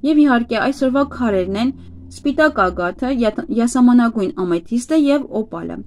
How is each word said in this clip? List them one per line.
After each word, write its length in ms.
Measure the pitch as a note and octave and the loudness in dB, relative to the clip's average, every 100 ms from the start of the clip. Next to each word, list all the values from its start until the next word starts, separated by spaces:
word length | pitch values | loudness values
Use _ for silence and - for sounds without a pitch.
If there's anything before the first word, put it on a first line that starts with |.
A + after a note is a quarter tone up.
Եվ 180 | C#4 D4+ | 2 4
իհարկե, 360 | D4 A#3+ A#3 A3+ | 4 4 0 -2
այսօրվա 460 | B3+ C4+ C4 C4 C#4 | -2 0 0 0 -2
քարերն 540 | - A#3+ G3 F#3 G3 | -2 0 0 0 -2
են 140 | B3 - - - | -2 -4 -14 -20
սպիտակ 580 | - - C#4+ C#4+ D#4 D4 | -18 -6 -4 2 0 2
ագաթը, 480 | F#3 F3+ F3 F3+ B3+ | -2 0 -6 -4 -4
յատ-, 320 | C4+ A3+ G#3+ - | 0 0 0 -2
յասամանագույն 840 | A3 A#3 C4 B3 B3 A#3 A3+ F#3+ - | 0 0 4 6 6 4 0 -4 -4
ամեթիստը 640 | F3+ E3+ F3 A#3 B3 D#4+ | -2 -2 -2 -6 0 0
և 260 | C#4+ C#4+ C4 | 2 0 -2
օպալը։ 440 | G#3 G#3+ E3+ E3+ F3+ | -6 -6 -8 -10 -12